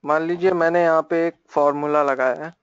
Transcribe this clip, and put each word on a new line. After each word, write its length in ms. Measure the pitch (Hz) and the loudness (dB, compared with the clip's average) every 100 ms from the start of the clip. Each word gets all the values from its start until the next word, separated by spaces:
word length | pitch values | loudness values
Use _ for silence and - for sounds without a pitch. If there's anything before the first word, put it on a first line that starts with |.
मान 180 | 147 156 | -2 -2
लीजिए 300 | 165 175 185 | -2 -2 0
मैंने 300 | 175 165 175 | 2 0 2
यहाँ 200 | 170 160 | 2 2
पे 240 | 156 165 165 | 0 -2 -2
एक 100 | - _ | -6 _
formula 540 | - 147 143 147 151 | 0 0 0 -2 0
लगाया 420 | 143 135 131 127 | 0 0 -2 -2
है 60 | 156 - | -10 -16